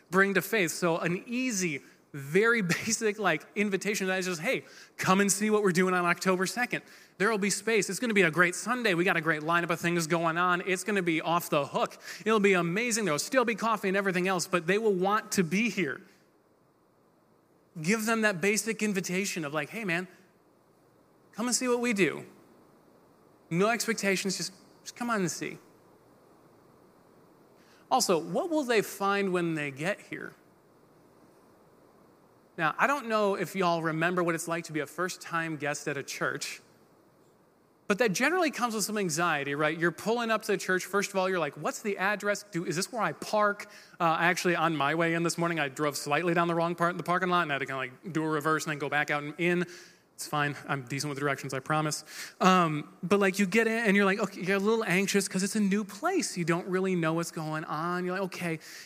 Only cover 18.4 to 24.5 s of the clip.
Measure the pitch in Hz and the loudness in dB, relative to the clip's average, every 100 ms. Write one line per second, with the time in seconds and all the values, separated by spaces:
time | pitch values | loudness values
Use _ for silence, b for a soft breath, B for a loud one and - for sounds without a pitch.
18.4 | 196 208 226 214 214 196 185 180 196 180 | 2 2 -2 -2 0 -2 -2 -4 -4 -4
19.4 | 147 151 147 220 208 170 185 - _ _ | -4 -4 -6 -6 -2 -2 -4 -14 _ _
20.4 | _ _ _ _ _ _ _ _ _ - | _ _ _ _ _ _ _ _ _ -6
21.4 | 240 233 254 240 240 202 160 143 - - | -2 0 0 0 0 2 0 0 -12 -20
22.4 | - - - _ _ - _ _ _ _ | -20 -20 -20 _ _ -20 _ _ _ _
23.4 | _ 170 208 233 - 220 196 190 196 185 | _ 0 2 2 -2 -2 0 0 -2 -4
24.4 | 165 | -8